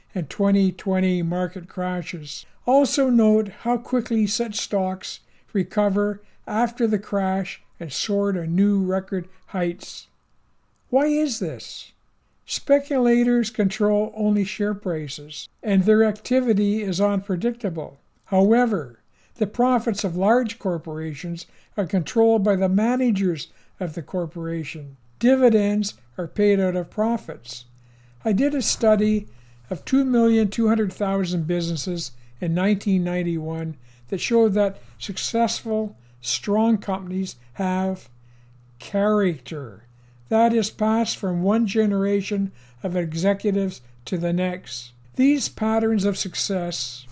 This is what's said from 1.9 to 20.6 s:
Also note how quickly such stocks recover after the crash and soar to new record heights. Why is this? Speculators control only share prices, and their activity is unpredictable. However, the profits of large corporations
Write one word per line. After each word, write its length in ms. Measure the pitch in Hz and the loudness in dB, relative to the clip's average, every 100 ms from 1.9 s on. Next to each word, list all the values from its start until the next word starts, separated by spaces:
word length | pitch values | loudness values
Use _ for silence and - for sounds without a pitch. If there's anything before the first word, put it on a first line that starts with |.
| 180 180 170 151 - - - - | -4 -6 -10 -12 -14 -16 -6 2
Also 440 | 269 285 - 262 | 4 4 2 4
note 400 | 240 214 214 202 - | 4 6 4 2 -4
how 160 | 233 240 | -2 -2
quickly 500 | 240 254 247 226 208 | 0 -2 0 0 0
such 280 | - 233 202 | -2 -4 -6
stocks 640 | - 202 185 185 - - _ _ _ | -4 -2 -2 -4 -10 -16 _ _ _
recover 680 | 202 185 - 208 196 208 208 - - - | -4 -2 0 2 2 0 -4 -12 -18 -6
after 400 | 208 240 240 226 | 0 0 0 0
the 140 | 208 | 0
crash 640 | - 202 190 190 190 - - - | -2 -2 0 -2 -4 -10 -20 -12
and 120 | 165 | -10
soar 400 | - - 202 202 | -6 -2 0 0
to 120 | 190 165 | -2 0
new 380 | 175 202 202 | 2 4 2
record 440 | 185 190 190 185 175 - - | 0 -2 -2 -6 -6 -14 -10
heights. 600 | 190 175 170 - - - _ _ _ _ _ _ _ _ | -4 -2 -4 -12 -16 -20 _ _ _ _ _ _ _ _
Why 160 | 254 294 | 0 2
is 340 | 294 302 226 | 2 0 -2
this? 540 | 175 123 - - - _ _ _ _ _ - | -6 -6 -12 -16 -18 _ _ _ _ _ -12
Speculators 1040 | - - 285 285 269 240 240 240 240 233 | -8 2 2 2 0 2 4 4 2 0
control 640 | - 196 - 208 208 214 - | 0 -2 2 2 2 0 -2
only 280 | 208 208 | 0 2
share 300 | 196 - 208 | -2 -2 -4
prices, 760 | 208 190 160 147 143 147 147 - _ | -2 -4 -6 -6 -10 -14 -16 -18 _
and 200 | 220 196 | 0 2
their 200 | 185 214 | 4 4
activity 800 | 220 208 - 254 254 208 202 214 | 4 0 0 2 2 2 2 0
is 180 | 202 175 | -2 0
unpredictable. 1000 | 202 202 196 180 233 233 196 165 147 - _ _ _ | 0 0 -2 -2 -2 -2 -6 -6 -8 -14 _ _ _
However, 760 | 190 196 233 240 202 127 117 _ _ _ - | 4 6 6 4 0 -4 -14 _ _ _ -4
the 120 | 202 | -2
profits 560 | - 247 254 - 196 | 2 2 2 0 -2
of 140 | 190 170 | -2 0
large 420 | 196 240 233 | 2 2 2
corporations 840 | - | -4